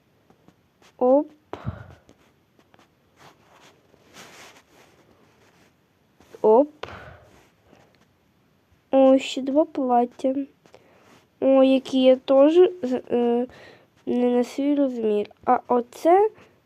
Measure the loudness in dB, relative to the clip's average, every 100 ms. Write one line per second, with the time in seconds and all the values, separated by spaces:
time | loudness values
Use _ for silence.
0 | _ _ _ _ _ _ _ _ _ -4
1 | 0 0 -2 _ _ -18 -14 -16 -18 -20
2 | _ _ _ _ _ _ _ _ _ _
3 | _ _ -20 _ _ _ _ _ _ _
4 | _ -20 -20 -20 -20 _ _ _ _ _
5 | _ _ _ _ _ _ _ _ _ _
6 | _ _ _ -4 2 2 0 _ -20 -20
7 | -20 -20 _ _ _ _ _ _ _ _
8 | _ _ _ _ _ _ _ _ _ 2
9 | 4 2 -2 -10 -4 -2 -2 -4 -2 -2
10 | -2 -4 -6 -6 -10 _ _ -20 _ _
11 | _ _ _ -6 0 2 4 0 -2 0
12 | 2 2 2 2 4 4 2 0 -8 -8
13 | -6 -4 -2 -4 -6 -12 -20 _ _ _
14 | -8 -4 -2 -2 -4 -6 -4 -2 -2 -4
15 | -4 -4 -6 _ -4 -4 -2 -4 -6 -4
16 | 0 2 0 -4 _ _